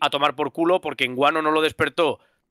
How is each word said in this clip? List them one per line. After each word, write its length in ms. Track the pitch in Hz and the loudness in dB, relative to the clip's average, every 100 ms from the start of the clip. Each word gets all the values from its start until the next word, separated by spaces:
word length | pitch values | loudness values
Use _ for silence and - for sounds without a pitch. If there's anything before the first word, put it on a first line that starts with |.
a 80 | 143 | -2
tomar 260 | 143 147 131 | 0 -2 -2
por 160 | 151 | -6
culo, 300 | - 165 185 | -2 0 0
porque 240 | 156 131 127 | -2 -4 -4
en 100 | 127 | 2
Guano 260 | 143 160 | 2 2
no 100 | 156 | 0
lo 100 | 156 | 2
despertó. 580 | 156 - 151 156 156 117 _ _ _ | 0 0 -2 0 0 -2 _ _ _